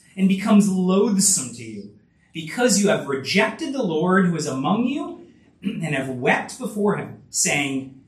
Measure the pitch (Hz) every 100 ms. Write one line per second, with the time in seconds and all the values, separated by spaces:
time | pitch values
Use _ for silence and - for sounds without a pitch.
0 | _ - 190 190 208 202 196 185 180 196
1 | 233 190 - - 123 117 110 104 95 -
2 | _ _ _ 165 160 247 247 190 196 -
3 | - 131 - 190 220 - 311 269 196 156
4 | 180 190 175 160 139 131 147 208 262 302
5 | 339 - - - _ _ 196 - 151 139
6 | 131 123 143 233 - - 240 208 202 -
7 | - - - - 175 143 139 135 131 -